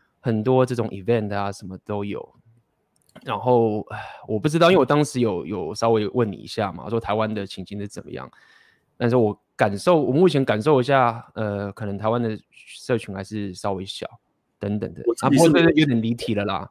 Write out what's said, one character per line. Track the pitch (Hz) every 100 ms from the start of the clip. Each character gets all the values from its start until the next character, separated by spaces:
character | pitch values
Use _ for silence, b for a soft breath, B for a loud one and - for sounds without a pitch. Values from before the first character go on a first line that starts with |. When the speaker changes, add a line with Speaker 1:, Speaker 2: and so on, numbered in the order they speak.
| b _
Speaker 1:
很 | 120 110
多 | 110 131 127
这 |
种 | 120 107
event | 98 95 117 104
啊， | 101 101
什 | 98
么 | 92 92
都 | - 104
有。 | 101 - - _ _ _ _ _ _ _ _ -
然 | - 104
后， | 123 123 113 107 -
唉， | 110 B B -
我 | 110
不 | 151
知 | 160
道， | 165
因 | 185
为 |
我 | 127
当 | 147
时 | 147 127
有， | 113 90
有 | 73 98 80
稍 | 101 113
微 | 113 104
问 | 120 110
你 |
一 | 95 107
下 | - 101
嘛， | 85 69
说 | 113
台 | 104
湾 | 107 110
的 | 107 98
情 | -
境 | 90 101
是 | 101
怎 | -
么 | -
样。 | - 65 b b b b b b _
但 | 120
是 | 123
我 | 107 101 _
感 | - 110 98
受， | - 165
我 | 131
目 | 135 185
前 | 139
感 | 131 107
受 | 127 139
一 |
下， | 123 135 120 117 -
呃， | - 107 101 101
可 | -
能 | 104 101
台 | 107
湾 | 120
的 | 117 107 _
社 | _ - - - 117
群 | -
还 | 98
是 | 98 107 101
稍 | 90 104
微 | 95
小， | 98 - - - _ _ _ _
等 | 101 104
等 | -
的。 | - 120
Speaker 2:
我 |
自 | 117 135
己 | 139
是 |
Speaker 1:
啊， | 165
不 |
过 | 156
这 | 165
个 |
有 | 147
点 | 151 117
离 | 113
题 | 117 -
了 | 101 101
啦， | 95 98